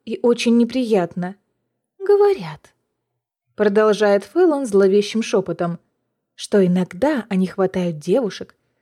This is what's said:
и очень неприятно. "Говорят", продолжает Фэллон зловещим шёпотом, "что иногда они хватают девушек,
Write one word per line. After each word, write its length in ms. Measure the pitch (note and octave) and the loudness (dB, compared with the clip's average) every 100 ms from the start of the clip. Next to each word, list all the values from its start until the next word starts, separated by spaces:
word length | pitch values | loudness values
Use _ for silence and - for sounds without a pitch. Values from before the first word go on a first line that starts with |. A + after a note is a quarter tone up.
| A3+ | -12
и 140 | - | -2
очень 360 | A#3+ A#3 A#3 A#3 | 0 0 2 2
неприятно. 800 | A#3+ C4 A3+ G#3 E3+ F3+ F3+ G3+ _ _ _ _ _ - | 2 -2 0 0 -2 -6 -10 -12 _ _ _ _ _ -6
"Говорят", 760 | G4 G4+ G4+ E4 D#3+ D3+ _ _ _ _ _ _ _ _ _ - | 0 4 4 0 -6 -14 _ _ _ _ _ _ _ _ _ -4
продолжает 680 | G#3+ G#3 G#3+ G3 G#3 G3+ | 0 2 2 2 2 2
Фэллон 420 | - E4+ F4+ C#4+ B3+ | 0 0 2 2 0
зловещим 560 | G3 G3 G3+ G3+ A3 | 2 4 2 0 -4
шёпотом, 580 | - G#3 F3 E3 E3+ E3+ _ _ _ _ _ - | -2 -2 -2 -6 -6 -8 _ _ _ _ _ -20
"что 300 | - G#3 F3+ | -2 2 2
иногда 600 | F3+ F3 F3+ C#4+ C#4 - | 2 -2 -4 -2 -2 -4
они 180 | F#3 F3+ | -2 -2
хватают 520 | - F#3 F#3 F3 D3+ | -2 -2 -2 -6 -6
девушек, 560 | E3+ A#3+ G#3 - - _ _ _ | -2 -2 -2 -8 -18 _ _ _